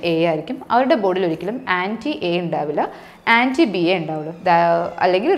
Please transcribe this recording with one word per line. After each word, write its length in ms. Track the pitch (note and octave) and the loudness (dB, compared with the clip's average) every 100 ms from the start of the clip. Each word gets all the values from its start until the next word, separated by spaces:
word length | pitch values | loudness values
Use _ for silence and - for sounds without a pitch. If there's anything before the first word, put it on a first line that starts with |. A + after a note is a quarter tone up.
| E3+ | 0
എ 60 | E3 E3+ | 2 2
ആയിരിക്കും, 260 | D#3 D#3 C4 - | 0 -4 -10 -2
അവരുടെ 240 | A#3 C4 D#4 | 0 2 2
ബോഡിയിൽ 200 | G3 F#3 F3+ | 2 0 0
ഒരിക്കലും 280 | D#3 F3 B3 - F3+ | -2 -6 -6 -4 -2
ആന്റി 320 | F#3 A3+ C#4+ D4+ F3 | -2 -4 -6 -4 -2
എ 20 | F3 | -2
ഉണ്ടാവില്ല, 400 | F3 D3+ D3+ D3+ D4 - - - - A#3 | -2 -2 -2 -2 -4 -6 -20 -6 2 2
ആന്റി 280 | B3+ C4 E4 | 2 2 2
ബി 100 | F#3+ E3+ | 2 0
എ 20 | F#3 | 0
ഉണ്ടാവുള്ളൂ. 320 | D#3+ D#3 D3+ E3+ F#3 | -2 -6 -8 -4 2
ദാ-, 420 | E3+ E3+ E3+ F3 - | 4 4 2 0 0
അല്ലെങ്കിൽ 280 | F#3 F#3 B3+ | 2 2 2